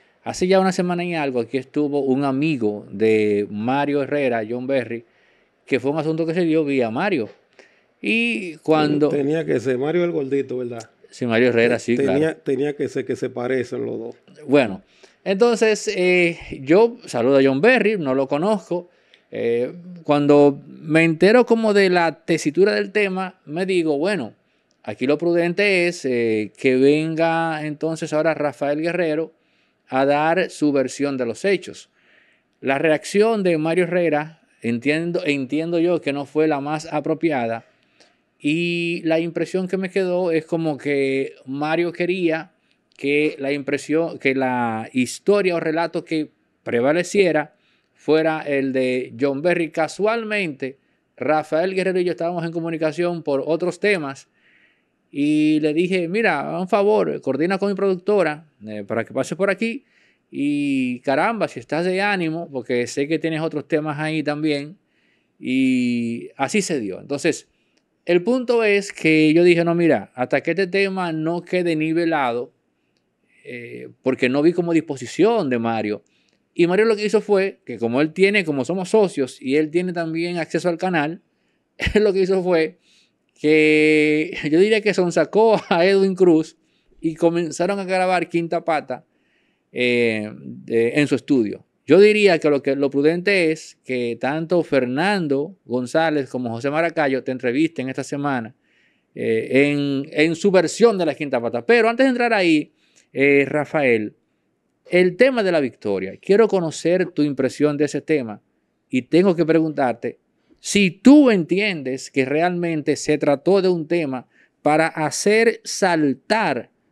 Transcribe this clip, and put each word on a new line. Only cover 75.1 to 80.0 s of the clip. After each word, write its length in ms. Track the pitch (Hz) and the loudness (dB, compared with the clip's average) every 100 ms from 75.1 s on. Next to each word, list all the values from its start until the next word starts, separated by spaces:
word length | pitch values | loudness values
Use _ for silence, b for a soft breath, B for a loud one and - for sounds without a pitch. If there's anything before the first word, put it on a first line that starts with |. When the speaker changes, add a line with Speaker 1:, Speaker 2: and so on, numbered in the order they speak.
| - 208 233 147 | 0 2 2 0
Speaker 1:
de 100 | 120 | -2
Mario. 440 | 113 113 104 104 - _ _ _ _ | 0 -2 -2 -6 -10 _ _ _ _
Y 140 | - 170 | 0 2
Mario 180 | 190 | 2
lo 120 | 226 208 | 2 0
que 100 | 208 | 0
hizo 160 | 214 | 0
fue 380 | 202 196 190 - | 2 0 0 -6
que 140 | - 117 | -12 -6
como 240 | 117 123 | -2 0
él 100 | 156 | -2
tiene, 320 | 165 190 208 | 2 2 2
como 220 | 156 139 123 | 0 -2 -4
somos 240 | 190 180 | -4 0
socios, 500 | 220 190 - 131 - | 2 2 0 -6 -6
y 160 | 135 143 | -2 0
él 140 | 151 | 0
tiene 240 | 170 180 | -2 -2
también 420 | 170 | -4